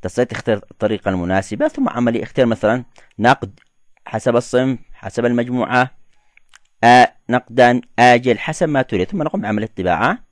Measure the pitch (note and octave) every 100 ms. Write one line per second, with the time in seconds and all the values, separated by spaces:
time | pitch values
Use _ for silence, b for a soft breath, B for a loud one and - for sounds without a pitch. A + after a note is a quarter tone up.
0 | G#2+ - B2 A2 - G#2 - - G#2+ G#2+
1 | - F#2+ F2 F#2+ F#2+ G#2+ - - C4 -
2 | A#2+ A#2 A2 - B2 A2 G#2+ B2 A#2+ b
3 | b - A2 C3+ G2 - _ _ _ _
4 | - A2 B2+ A#2 - B2 C3 B2 - -
5 | F#2+ - A#2+ A#2+ A#2+ B2 A2 B2+ C3 -
6 | - _ _ _ _ _ _ _ A#2 B2
7 | B2 _ - B2 - A#2 B2 B2 - -
8 | B2 A#2+ B2 G#2+ - D#3 D#3+ C#3+ B2+ G2+
9 | F2+ G3+ D3+ - G#2+ G#2 A2 - F2+ E2
10 | A#2+ A3+ -